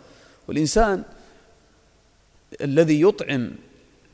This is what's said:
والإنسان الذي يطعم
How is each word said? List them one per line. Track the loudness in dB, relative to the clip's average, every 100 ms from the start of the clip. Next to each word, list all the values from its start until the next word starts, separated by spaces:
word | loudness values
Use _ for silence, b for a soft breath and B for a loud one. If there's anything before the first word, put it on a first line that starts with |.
| b b b b -8
والإنسان | -2 0 2 2 0 -6 b b b b b _ _ _ _ _ _ _ _ _ -8
الذي | 0 2 2 4
يطعم | 2 0 -4 -4 -6 -10 -20 _ _ _ _